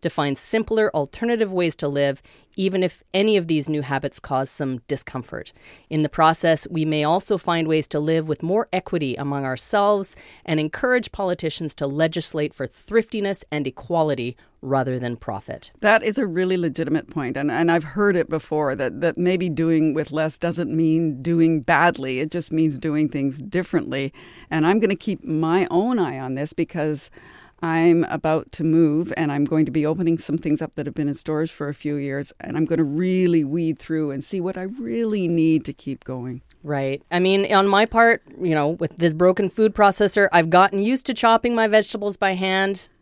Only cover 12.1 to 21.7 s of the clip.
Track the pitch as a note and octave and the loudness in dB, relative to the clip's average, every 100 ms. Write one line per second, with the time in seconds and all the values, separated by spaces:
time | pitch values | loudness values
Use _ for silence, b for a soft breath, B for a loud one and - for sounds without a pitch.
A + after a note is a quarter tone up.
12.1 | D#3+ - D#3+ D3+ - C3 _ - A3 A3+ | 0 -6 -4 -4 -4 -10 _ -2 0 0
13.1 | A3+ G3+ G3 - D3+ C3+ - - E3+ D#3 | -4 -4 -4 -4 -4 -4 -8 -4 0 0
14.1 | C3 A#2+ B2 b b C3+ C3+ C3 B2+ B2 | 0 -4 -8 b b -4 -2 -2 -4 -6
15.1 | A#2 - G2+ - - - _ G#3+ A3 - | -8 -8 -10 -10 -14 -14 _ 2 2 2
16.1 | G#3 G#3+ E3+ F#3 F#3 E3+ C#3 D#3 D#3 - | -2 -2 0 0 0 -2 -2 -2 -2 -2
17.1 | - C3 C3+ C#3+ B2 E3+ E3+ D#3 F#3 G#3 | -6 -6 -4 -2 0 2 2 0 0 2
18.1 | F3+ D#3+ D#3 - D3+ D3 C3 C3 G2+ - | 2 0 -4 -2 -2 0 -2 -4 -2 -2
19.1 | - F3+ F#3 F3 D3+ E3 E3 D#3+ C#3+ D3+ | 0 0 2 0 0 2 2 2 0 -2
20.1 | D3 D#3 - E3+ E3 E3+ D#3+ E3 D#3+ E3 | -2 -4 -2 -4 -2 -4 0 2 2 0
21.1 | C3 C3+ E3+ E3 D#3+ - | -4 -2 4 4 2 2